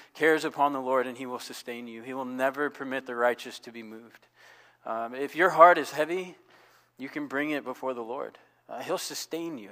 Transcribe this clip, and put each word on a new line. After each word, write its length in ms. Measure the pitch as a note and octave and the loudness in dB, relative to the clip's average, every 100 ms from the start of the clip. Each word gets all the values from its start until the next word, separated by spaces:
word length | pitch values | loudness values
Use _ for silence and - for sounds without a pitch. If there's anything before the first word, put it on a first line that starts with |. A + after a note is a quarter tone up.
| - | -20
cares 320 | - D#3 D#3 D3+ | 0 2 4 0
upon 260 | D3+ C#3+ | 0 0
the 100 | C#3 | 0
Lord, 260 | B2+ C3 B2 | 0 0 0
and 100 | A#2+ | -6
he 80 | C3 | -10
will 140 | B2 | -10
sustain 480 | - A#2+ - A#2+ A#2+ | -10 -14 -12 -12 -12
you. 160 | A2+ | -14
He 100 | B2 | -10
will 120 | C3 B2+ | -8 -6
never 440 | B2+ C3 C3 D3 | -2 -2 0 -4
permit 380 | - C3+ C3 C3 | -6 -8 -6 -6
the 80 | A#2+ | 0
righteous 420 | A#2+ A#2 B2+ - | 2 2 -6 -16
to 120 | - | -16
be 100 | A#2 | -16
moved." 460 | A2 A2 A#2 - _ _ - - - _ A2 | -16 -18 -20 -20 _ _ -20 -20 -20 _ -8
Um, 300 | A#2 A#2 B2+ | -6 -6 -6
if 200 | C#3 D3+ | -4 2
your 140 | F#3 | 6
heart 300 | D#3 E3+ E3+ | 10 10 10
is 100 | C3+ | 2
heavy, 460 | C#3+ D#3 F3+ F3+ - _ - _ _ _ - | -2 0 -2 -6 -14 _ -20 _ _ _ -16
you 100 | C3+ | -12
can 160 | D3+ C#3+ | -10 -6
bring 240 | C3+ D3+ | -4 -2
it 140 | D3 | -4
before 320 | A#2+ B2 C3 B2 | -6 -6 -6 -6
the 80 | |
Lord. 340 | A2+ C3 A#2+ - _ _ - | -6 -8 -10 -14 _ _ -16
Uh, 120 | A#2 | -10
he'll 180 | C#3+ F3 | -6 -6
sustain 580 | - C#3+ - D#3+ E3+ C#3 | -6 -10 -8 -8 -8 -10
you. 140 | G2+ | -12